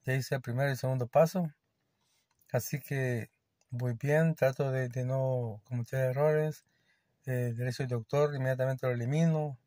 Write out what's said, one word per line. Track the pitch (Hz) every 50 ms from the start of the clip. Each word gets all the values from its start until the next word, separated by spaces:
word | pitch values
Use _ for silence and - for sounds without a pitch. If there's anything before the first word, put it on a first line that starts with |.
| _
Ya | - 131
hice | 135 127 - 143
el | 131
primer | 123 127 117 123 139 143
y | 135
segundo | 123 - 131 131 127 123
paso. | 117 - 147 165 160 - 185 175 156 - _ _ _ _ _ _ _ _ _ _ _ _ _ _ _ _ _ _ _
Así | - 123 - - - 139
que | - - 143 135 131 127 123 117 113 - _ _ _ _ _ _ _ _
voy | - 120 127 123 120
bien, | 117 - 143 147 156 165 165 160
trato | - - 131 135 - 147 135
de, | 131 131 131 123
de | 120 131 127
no | 127 131 135 131 131 131 123 120 113 104 110 _
cometer | _ 123 120 117 - - 131
errores. | 131 127 127 139 147 156 156 151 151 156 151 - _ _ _ _ _ _ _ _ _ _ _ _ _ -
Eh, | 127 123 123 120 117
derechos | 113 123 127 120 - 139 123
de | 123
autor, | 120 110 _ - 143 147 147 147
inmediatamente | 135 131 131 131 127 127 131 135 131 - 131
lo | 123
elimino. | 120 117 123 139 156 165 165 160 156 151 147 139 - _